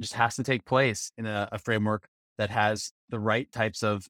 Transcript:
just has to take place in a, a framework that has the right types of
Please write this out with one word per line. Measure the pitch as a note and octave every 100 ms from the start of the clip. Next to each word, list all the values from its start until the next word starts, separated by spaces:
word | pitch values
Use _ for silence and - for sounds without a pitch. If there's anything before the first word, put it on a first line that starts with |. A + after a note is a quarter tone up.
just | A#2
has | - A#2 -
to |
take | C3 B2+
place | - B2+ C3+ G#2 - -
in | A2+
a, | G#2 G2+
a | G#2+
framework | - A2 G#2+ G#2+ - _ _ -
that | G#2
has | G#2+ G#2+ G#2+ - - _
the | A#2
right | G#2+ A2 C#3+
types | - A2 -
of | G#2+ G#2 -